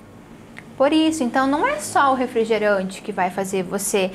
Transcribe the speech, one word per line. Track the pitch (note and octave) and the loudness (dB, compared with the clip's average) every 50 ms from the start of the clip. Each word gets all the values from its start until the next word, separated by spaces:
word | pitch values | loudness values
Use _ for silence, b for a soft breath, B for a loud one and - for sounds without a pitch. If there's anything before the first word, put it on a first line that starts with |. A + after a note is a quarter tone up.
| - - - - - - - - - - - - - - - | -20 -20 -20 -20 -20 -20 -20 -20 -20 -20 -20 -20 -20 -12 -2
Por | - C4 D4 | 0 2 4
isso, | D#4 D#4 D#4+ D#4 D#4 - B3+ | 4 4 4 2 2 0 -2
então, | A#3 - C4+ C4+ | 0 0 2 2
não | C4+ C#4 D4+ A4+ C5 | 2 2 2 0 0
é | D5+ D5+ | -2 -4
só | D5 - - F#4 C#4+ C4+ | -6 -2 2 2 4 4
o | C4 | 2
refrigerante | B3 B3+ A#3+ - A3+ A3+ A3 A3+ G#3 G#3+ G#3 G3+ F#3+ F#3+ F#3+ F#3+ - - | 2 0 -2 0 -2 0 0 0 2 2 2 2 2 0 -4 -8 -10 -10
que | - | -8
vai | G3+ G3 F3 F#3 | -4 -2 -2 -2
fazer | F3+ G3 F#3+ F#3+ G3 F#3+ F3+ | -2 -4 -4 -2 -2 -4 -4
você | F3+ F#3+ G3+ G3 - - G3+ F#3 F#3+ | -4 -4 -6 -4 -2 0 0 0 -2